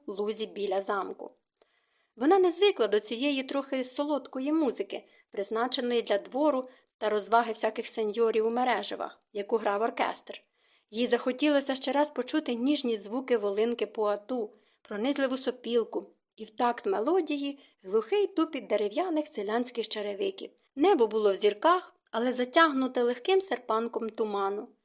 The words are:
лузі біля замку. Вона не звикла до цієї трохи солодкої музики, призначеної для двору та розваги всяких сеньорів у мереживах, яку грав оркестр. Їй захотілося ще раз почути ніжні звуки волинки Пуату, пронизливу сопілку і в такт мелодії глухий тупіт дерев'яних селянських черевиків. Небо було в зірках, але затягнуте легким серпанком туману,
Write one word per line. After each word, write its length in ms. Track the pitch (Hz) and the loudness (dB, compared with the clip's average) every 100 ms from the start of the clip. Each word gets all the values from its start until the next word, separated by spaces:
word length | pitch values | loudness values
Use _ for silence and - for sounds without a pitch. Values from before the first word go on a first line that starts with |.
| - | -10
лузі 400 | 196 208 214 202 | -6 -2 0 -2
біля 360 | 170 196 190 | -2 -2 0
замку. 480 | 196 196 185 - - - _ _ _ _ _ _ _ - | 0 0 -4 -10 -14 -20 _ _ _ _ _ _ _ -2
Вона 220 | 285 392 | 4 6
не 120 | 359 | 6
звикла 380 | - 403 392 208 | 6 4 2 2
до 120 | 214 | 0
цієї 420 | - 233 285 269 | 0 -2 0 -2
трохи 420 | 262 277 269 262 | -2 -4 -4 -2
солодкої 680 | 254 - 294 277 - 262 277 | -2 -2 -2 -4 -6 -6 -2
музики, 520 | 320 269 - 190 - - _ _ | 0 0 -2 -6 -10 -14 _ _
призначеної 720 | - 196 226 254 262 240 240 | -2 -2 0 -2 -2 0 -2
для 160 | 220 202 | 0 -2
двору 500 | 202 254 302 262 254 - _ - | -2 0 2 2 -4 -12 _ -6
та 100 | 214 | -2
розваги 440 | 208 202 233 226 | 0 4 4 4
всяких 340 | 214 220 220 - | 2 2 0 0
сеньорів 600 | - 214 220 226 220 220 | 0 0 0 2 2 0
у 40 | |
мереживах, 680 | 240 254 214 - - - - _ | 0 0 -2 -4 -6 -8 -12 _
яку 240 | 202 196 226 | -8 -2 0
грав 260 | 214 202 | 0 0
оркестр. 600 | 233 247 - - - - _ _ _ _ _ | -2 -2 -2 -2 -6 -12 _ _ _ _ _
Їй 160 | 214 247 | 0 4
захотілося 680 | 233 254 254 294 285 277 | 4 2 0 2 2 2
ще 180 | 262 262 | 0 2
раз 180 | 277 294 | 2 0
почути 440 | 277 247 311 302 | 0 -2 -2 -2
ніжні 420 | 233 262 294 240 214 | -2 0 0 0 -2
звуки 400 | 196 247 254 233 | -2 -4 -2 0
волинки 500 | 202 202 233 233 214 | 0 0 0 -2 -4
Пуату, 680 | 226 208 208 208 254 214 - _ _ | -2 -2 -2 -4 -6 -6 -10 _ _
пронизливу 540 | - 208 262 262 269 262 | -12 -4 -2 0 0 -2
сопілку 720 | 262 247 226 233 214 - 196 _ _ - | -4 -6 -2 -2 -2 -6 -10 _ _ -18
і 80 | |
в 60 | 214 | -10
такт 360 | - 240 233 208 | -2 -2 0 -2
мелодії 720 | 196 254 381 320 285 277 277 _ _ | -2 2 0 0 -4 -6 -8 _ _
глухий 440 | 190 220 220 415 392 | -2 -2 0 0 0
тупіт 400 | - 311 262 196 | 0 -2 -4 -2
дерев'яних 600 | 208 208 240 370 302 302 | -2 0 -2 -2 0 -2
селянських 600 | - 202 233 240 233 208 | -4 -2 -2 -2 -4 -4
черевиків. 600 | 220 208 196 196 - - _ _ 269 | -4 -4 -4 -4 -6 -12 _ _ 2
Небо 300 | 359 320 220 | 4 6 4
було 260 | 214 208 | 2 2
в 20 | |
зірках, 600 | 190 208 202 320 359 - _ - | 4 2 4 4 2 0 _ -8
але 220 | 226 254 | -2 0
затягнуте 720 | 247 247 330 320 269 254 254 | 0 4 6 6 4 -2 0
легким 380 | 240 247 - 381 | 0 -2 2 4
серпанком 680 | - 247 - 220 233 226 226 | 4 2 -2 -2 -2 -6 -6
туману, 580 | 220 220 202 196 208 - _ | -6 -4 -2 -2 -4 -8 _